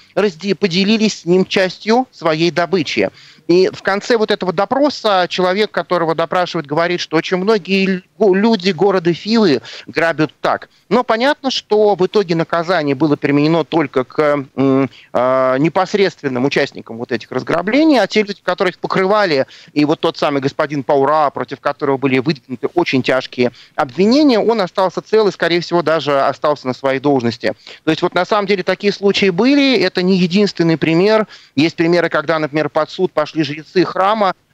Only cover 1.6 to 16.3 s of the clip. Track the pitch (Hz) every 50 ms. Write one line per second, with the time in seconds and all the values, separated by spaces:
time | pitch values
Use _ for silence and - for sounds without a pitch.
1.6 | 185 185 - - - 208 226 247 254 - _ - - 170 156 156 170 170 147 170
2.6 | 170 160 180 190 135 - - 113 95 - - - - - - _ _ - 170 180
3.6 | 190 - - - - 202 190 202 - - 247 220 214 214 208 190 190 180 175 165
4.6 | 196 - 254 269 285 285 - - - 214 196 185 180 170 - 185 180 185 185 208
5.6 | 214 202 - 185 170 - 180 170 165 160 165 156 165 160 190 185 180 165 - 170
6.6 | 147 139 151 160 165 175 175 170 - - - 165 - - 185 180 185 208 226 208
7.6 | 156 180 196 196 190 190 190 180 - _ _ - 190 185 185 196 202 233 226 196
8.6 | 175 196 190 147 196 202 185 190 165 175 165 - - 202 226 233 214 175 135 113
9.6 | - - - - - - - 156 160 165 160 143 156 - - _ - 160 117 95
10.6 | - - _ _ _ - 190 247 240 - 226 220 247 277 302 - - 262 - -
11.6 | - _ 214 214 214 208 202 160 185 185 - 214 202 165 175 165 160 - - 170
12.6 | 170 165 185 165 151 143 139 131 160 151 147 - - 143 139 143 147 156 165 170
13.6 | 151 - - 170 156 131 - 135 127 - - - 156 147 147 147 131 135 _ 120
14.6 | 135 139 131 135 135 127 - - - _ - 101 123 127 131 131 131 131 131 131
15.6 | 147 170 - 185 185 180 - 196 196 175 - - - 143